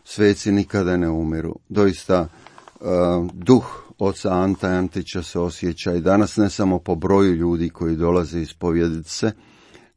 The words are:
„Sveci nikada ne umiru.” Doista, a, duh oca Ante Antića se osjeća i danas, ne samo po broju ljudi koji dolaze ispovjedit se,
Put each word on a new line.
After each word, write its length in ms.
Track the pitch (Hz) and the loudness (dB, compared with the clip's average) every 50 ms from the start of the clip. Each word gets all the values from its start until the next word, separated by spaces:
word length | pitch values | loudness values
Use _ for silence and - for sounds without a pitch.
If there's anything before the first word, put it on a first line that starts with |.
| _ | _
„Sveci 480 | - - - 104 101 101 - - 107 98 | -16 -2 2 2 2 2 2 0 0 2
nikada 440 | 101 95 - - 101 92 90 90 | 2 0 0 -2 -2 0 0 0
ne 140 | 87 87 82 | 0 0 0
umiru.” 460 | 80 80 82 80 80 80 80 82 80 - - _ | -2 -2 -2 -2 -4 -4 -6 -8 -10 -12 -14 _
Doista, 600 | 98 104 104 98 87 - - - 95 90 82 80 - - - - - - - - _ _ | 0 2 2 2 2 -2 -2 0 0 0 0 -2 -8 -16 -20 -20 -20 -20 -20 -20 _ _
a, 460 | - 87 90 87 90 87 87 87 85 87 - | -4 -2 0 2 2 2 2 0 -2 -4 -8
duh 520 | 87 90 85 127 117 - - - - - - - _ | -4 4 6 6 6 4 0 -10 -18 -20 -20 -8 _
oca 340 | 101 98 95 - - 101 92 | -2 -2 -2 -2 -2 -2 0
Ante 340 | 90 92 98 95 - - | 2 2 0 0 0 -2
Antića 560 | 92 92 92 92 90 - 95 82 - - 92 85 | -2 0 0 -2 -2 -4 -8 -8 -6 -8 -8 -8
se 160 | - - 87 | -6 -4 -4
osjeća 560 | 87 87 - - - 87 80 - - 92 87 | -4 -4 -4 -4 -6 -6 -6 -4 -4 -4 -2
i 60 | 87 | 0
danas, 360 | 78 92 98 101 104 92 - | 2 2 2 4 2 2 2
ne 140 | 110 104 95 | 0 0 0
samo 280 | - - 104 95 92 85 | 0 0 0 0 0 0
po 160 | - - 90 | 0 -2 -4
broju 400 | 80 87 92 98 98 98 95 87 | -2 0 2 4 4 4 4 2
ljudi 340 | 80 85 87 87 82 85 85 | 2 0 0 0 0 -2 -4
koji 280 | - - 87 82 82 | -4 -4 -4 -2 -2
dolaze 440 | 78 85 85 87 90 87 71 80 87 | 0 0 2 2 2 0 -2 -4 -6
ispovjedit 640 | 80 73 - - 87 87 82 85 85 85 80 82 80 | -8 -8 -10 -6 -4 -2 0 0 0 0 -2 -6 -8
se, 260 | - - - 120 110 110 - _ _ _ _ _ _ - - - _ _ | -10 -6 -4 -2 -2 -4 -6 _ _ _ _ _ _ -20 -20 -20 _ _